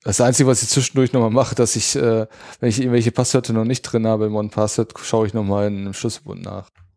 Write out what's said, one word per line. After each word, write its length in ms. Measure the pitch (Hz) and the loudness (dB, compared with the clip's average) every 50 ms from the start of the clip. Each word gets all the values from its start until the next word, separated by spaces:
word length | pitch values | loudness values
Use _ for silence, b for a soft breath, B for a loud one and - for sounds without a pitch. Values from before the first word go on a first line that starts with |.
| - | -6
das 160 | - 202 - | -4 0 2
Einzige, 260 | 120 127 123 - 139 131 | 2 2 4 4 4 4
was 140 | 127 101 | 4 2
ich 80 | 110 - | 2 0
zwischendurch 440 | - 139 123 - - 135 131 120 - | 0 0 0 0 2 0 0 2 2
nochmal 160 | 127 113 110 | 0 0 2
mache, 240 | 107 131 127 - - | 2 2 2 0 2
dass 200 | - 120 110 - | 0 0 0 0
ich, 200 | 110 - - - | -2 -2 -2 -2
äh, 320 | 139 135 117 113 113 110 - B B B B B B | 0 0 2 2 0 -2 -4 B B B B B B
wenn 100 | - 120 | -2 0
ich 100 | 107 131 | 0 0
irgendwelche 320 | 127 127 120 120 110 117 | 0 2 2 4 2 2
Passwörter 420 | - - 123 - - 131 120 - 113 | 2 0 0 2 2 0 0 2 0
noch 120 | 110 110 | 0 0
nicht 160 | 117 127 - - | 0 -2 -4 -6
drin 220 | - - 117 110 | -4 -2 0 0
habe 200 | 110 110 107 107 | 2 0 2 0
im 100 | 107 107 | 0 -2
One 140 | 107 107 104 | -2 -4 -2
Password, 440 | - 107 107 107 - - 110 - - - | 0 0 0 0 0 -2 -2 -4 -4 -12
schaue 260 | - - - 113 110 101 | -6 0 0 2 2 2
ich 60 | - | 0
nochmal 340 | 113 104 98 101 101 104 104 | -2 -2 0 0 0 0 -2
in 100 | 101 98 | -2 -4
einem 160 | 98 98 95 | -8 -8 -10
Schlüsselbund 500 | - - 110 - - - 98 98 92 90 | -6 -8 -8 -8 -8 -14 -16 -14 -14 -12
nach. 260 | 98 98 95 101 _ _ _ - _ _ | -12 -12 -14 -16 _ _ _ -20 _ _